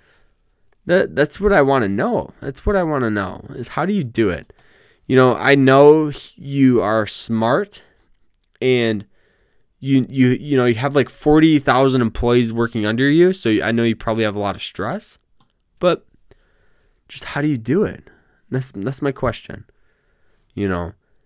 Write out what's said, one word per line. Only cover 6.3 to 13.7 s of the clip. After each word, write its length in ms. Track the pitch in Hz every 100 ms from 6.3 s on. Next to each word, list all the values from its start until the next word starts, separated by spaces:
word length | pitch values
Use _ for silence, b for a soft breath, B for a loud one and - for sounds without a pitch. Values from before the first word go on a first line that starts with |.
| -
you 460 | 135 139 131 120
are 260 | 95 110 107
smart, 800 | - - 113 113 147 202 - _ _ _ _ _ _ _ -
and 440 | 127 127 113 107 107 _ _ _ _ _ _ _
you, 260 | 135 135 120
you, 220 | 135 127
you 260 | 127 147 135
know, 80 | 123
you 100 | 110
have, 220 | 139 139
like, 100 | 117
forty 520 | - 151 151 160 151
thousand 420 | 131 127 135 127
employees 500 | 117 - 120 123 117
working 340 | 113 117 117 104
under 240 | 113 139
you, 220 | 156 175
so 180 | 190 113 107
I 80 | 98